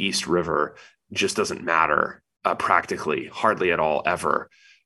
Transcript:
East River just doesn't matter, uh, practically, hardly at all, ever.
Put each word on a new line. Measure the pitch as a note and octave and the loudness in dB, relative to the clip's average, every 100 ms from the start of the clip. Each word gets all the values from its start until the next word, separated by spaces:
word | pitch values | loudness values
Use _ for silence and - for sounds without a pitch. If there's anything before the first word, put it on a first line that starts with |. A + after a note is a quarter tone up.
| G2 | -4
East | F#2+ - | -4 0
River | F2 E2 D2+ D2 - - _ _ | 0 0 0 -2 -6 -20 _ _
just | - G2 - | -2 -2 0
doesn't | G2 D2+ | -4 -4
matter, | E2+ E2 D#2 D2 - - _ _ F#2 | 0 2 4 2 0 -4 _ _ -2
uh, | |
practically, | F2 - F2+ - E2 E2 C#2 C2 | 0 2 2 2 -4 -2 -4 -4
hardly | - A2 F#2+ F#2 | -2 0 2 2
at | E2+ | 2
all, | D#2 D2+ - | 2 0 0
ever. | F2 D#2+ - - _ - _ | -2 0 -2 -4 _ -20 _